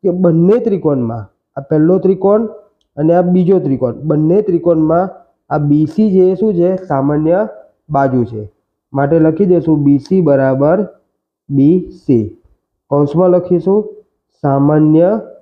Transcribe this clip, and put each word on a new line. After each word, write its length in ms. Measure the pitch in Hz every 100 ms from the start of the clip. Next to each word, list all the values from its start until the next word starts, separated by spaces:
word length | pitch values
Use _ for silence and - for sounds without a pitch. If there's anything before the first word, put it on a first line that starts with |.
કે 80 | 196
બંને 480 | 180 180 165 170 233
ત્રિકોણમાં, 680 | 226 196 156 139 117 117 101 _ _ -
આ 40 |
પહેલો 380 | 139 156 160 185
ત્રિકોણ 480 | 185 185 190 214 226 - _ _ _ -
અને 180 | 156
આ 80 | 170
બીજો 380 | 175 180 180 190
ત્રિકોણ, 320 | 170 131 123
બંને 500 | 113 151 151 156 190
ત્રિકોણમાં 680 | 208 170 170 160 156 165 185 - _ _ _
આ 80 | 151
બી 280 | 147 147 151
સી 240 | 185 214
જે 240 | 190 185
શું 200 | 185 220
છે? 220 | 175 175 185
સામાન્ય 720 | - 139 139 151 156 180 214 - - _ _
બાજુ 340 | 143 139 127
છે. 280 | 117 110 104 _ _ _ _
માટે 260 | 135 143 165
લખી 280 | 160 160 196
દઈશું 380 | 175 160 156
બી 140 | 143 143
સી 240 | - 190
બરાબર 640 | 160 139 135 135 143 185 196 - _ _ _ _ _
બી 420 | 139 143 180 165
સી. 460 | - - 123 - - _ _ _ _ _
કૌંસમાં 400 | 143 147 160 185
લખીશું 540 | 180 175 175 165 202 208 - _ _ _ _
સામાન્ય 760 | 147 139 143 151 156 156 180 220 - -